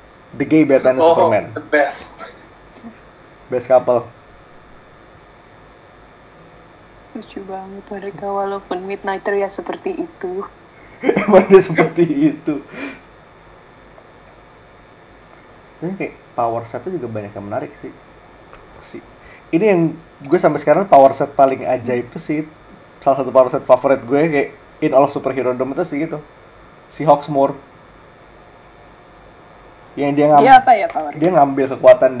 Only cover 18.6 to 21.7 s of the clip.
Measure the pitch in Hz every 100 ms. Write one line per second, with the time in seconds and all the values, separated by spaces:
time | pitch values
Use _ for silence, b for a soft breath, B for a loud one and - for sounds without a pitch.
18.6 | - - - - - - B B B 165
19.6 | 214 185 160 - - - 139 170 180 143
20.6 | 151 156 196 143 135 135 143 - 135 131
21.6 | 123